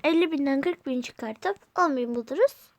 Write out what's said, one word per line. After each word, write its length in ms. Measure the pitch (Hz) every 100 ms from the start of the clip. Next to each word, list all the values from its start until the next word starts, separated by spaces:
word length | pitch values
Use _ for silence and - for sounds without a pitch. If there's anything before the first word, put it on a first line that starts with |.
Elli 280 | 302 330 349
binden 280 | 302 277 269
kırk 260 | 349 339 277
bin 140 | 254
çıkartıp 560 | 240 - 226 220 370 392 _ -
on 180 | 339 262
bin 180 | 240
buluruz. 400 | 240 233 302 554 - -